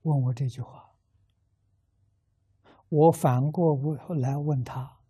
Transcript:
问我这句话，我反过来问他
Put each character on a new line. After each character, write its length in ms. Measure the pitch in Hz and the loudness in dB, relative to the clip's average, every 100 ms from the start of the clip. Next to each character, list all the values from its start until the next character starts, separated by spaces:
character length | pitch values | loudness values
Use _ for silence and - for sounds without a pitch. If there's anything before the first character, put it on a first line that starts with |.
问 220 | 160 147 | 0 0
我 100 | 127 | 0
这 160 | 127 131 | -2 -6
句 140 | 117 | -6
话， 320 | 120 - - _ _ _ _ _ _ _ _ _ _ _ _ _ _ _ _ _ _ _ _ | -14 -16 -20 _ _ _ _ _ _ _ _ _ _ _ _ _ _ _ _ _ _ _ _
我 240 | 151 160 | 4 6
反 400 | 160 151 123 139 | 6 2 2 0
过 240 | 151 165 147 143 156 - | 2 2 2 -2 -6 -6
来 200 | 165 127 143 | -4 -2 -2
问 280 | 147 143 | -2 -4
他 340 | 120 127 131 - _ | -4 -8 -12 -16 _